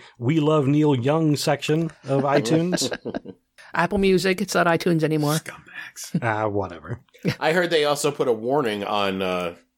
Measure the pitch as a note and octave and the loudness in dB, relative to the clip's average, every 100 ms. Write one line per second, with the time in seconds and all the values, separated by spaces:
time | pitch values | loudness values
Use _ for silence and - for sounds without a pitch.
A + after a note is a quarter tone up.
0 | - - A#2+ D#3+ D3 D#3 C3+ D3 D3+ C3+ | -4 -6 -2 2 2 2 4 4 4 2
1 | B2 D#3+ D#3 D3 - C#3+ - D3+ E3 - | 2 2 2 2 0 -2 0 -2 -2 -6
2 | C3+ C3+ C#3 C#3+ A2+ D#3+ E3+ F3 B2 - | -4 0 2 2 2 2 2 -2 -2 -6
3 | - - - - _ - - - F3 G3+ | -8 -10 -12 -18 _ -20 -8 -4 0 2
4 | G3 F#3 F#3+ F#3 G3 F#3 F3 E3 - E3 | 2 2 2 -2 -2 0 2 2 0 0
5 | D3+ D#3 D3 D#3 - - - - - - | 2 0 0 -2 -6 -14 -18 -18 -16 -16
6 | - - A#2 G#2+ A2 G2+ F#2 E2+ D#2 - | -8 -4 -2 -2 -2 -2 -4 -8 -12 -12
7 | _ - F#3+ - D3 E3+ E3+ D#3+ D3 C#3+ | _ -8 -6 -2 0 2 2 2 2 0
8 | D3+ C#3+ C3+ A2 A#2 C#3+ B2 G#2 G2 G#2 | -2 0 0 0 0 0 0 -2 -2 0
9 | G2 F#2+ F#2+ F2+ F2 F2 _ | 0 0 -2 -2 -4 -8 _